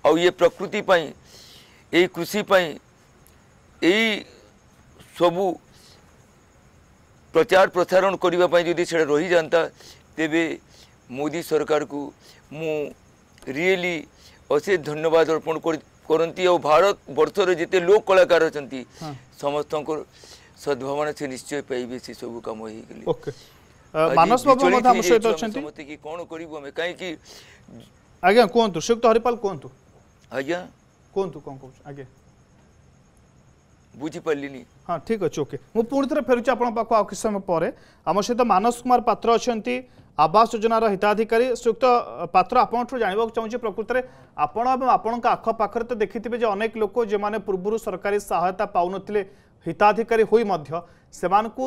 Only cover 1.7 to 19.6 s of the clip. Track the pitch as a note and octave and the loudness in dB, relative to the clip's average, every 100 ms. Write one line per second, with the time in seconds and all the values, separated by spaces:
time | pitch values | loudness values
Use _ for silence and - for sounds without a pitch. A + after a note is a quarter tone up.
1.7 | _ _ D#3+ F3+ E3 E3+ G#3 F3 F#3+ E3+ | _ _ 2 2 -2 -6 -6 2 2 2
2.7 | - _ _ _ _ _ _ _ _ _ | -8 _ _ _ _ _ _ _ _ _
3.7 | _ E3 G#3 A3+ G3+ - - - _ _ | _ 2 2 0 -2 -10 -20 -20 _ _
4.7 | _ _ - - - F3 E3+ F#3+ - _ | _ _ -20 -20 0 2 2 -2 -4 _
5.7 | _ - - _ _ _ _ _ _ _ | _ -20 -20 _ _ _ _ _ _ _
6.7 | _ _ _ _ _ _ D#3+ D#3+ F#3 F#3+ | _ _ _ _ _ _ 0 4 4 4
7.7 | F3+ F3 F#3 F#3+ F3+ F3+ F3 F3 F3 E3+ | 2 2 2 2 0 0 2 4 4 2
8.7 | E3 F3 E3 D3+ D3 F3+ E3+ D#3+ E3+ D3+ | -2 0 0 2 0 2 0 2 0 0
9.7 | - - - _ - D#3+ D#3+ E3 - _ | -8 -20 -20 _ -6 0 0 0 -6 _
10.7 | - - _ _ B2 D3 D#3 D#3 D#3 D3 | -20 -20 _ _ -8 -6 -6 -4 -2 0
11.7 | D3+ D3 C#3+ C#3 _ - - _ C#3+ D#3+ | -2 -2 -10 -12 _ -20 -20 _ -10 -6
12.7 | D3+ C#3+ - _ _ _ _ - C3 F3+ | -6 -8 -14 _ _ _ _ -12 -2 0
13.7 | F#3+ F3 E3+ - _ - _ _ D3 - | 0 -2 -6 -12 _ -20 _ _ -2 0
14.7 | F#3 C#3+ D3+ D#3+ E3 D#3+ D#3+ E3 D#3 E3 | -2 -2 -4 2 2 4 0 -2 -4 -2
15.7 | D#3 - _ - D#3 E3 D3+ F3+ F3 C#3 | -4 -8 _ -2 0 0 0 2 2 4
16.7 | D#3 G3 G3+ - C3+ D3+ - F#3 F3 E3 | 4 4 0 -6 0 0 2 0 0 0
17.7 | F#3 F3 G#3 G3+ F#3+ F3 E3+ D#3+ D3+ C3 | 0 4 4 6 4 6 4 2 -2 -10
18.7 | C3 A#2 - D#3+ C3 - - C#3+ D3 | -12 -14 -14 -14 -14 -18 -6 -4 -4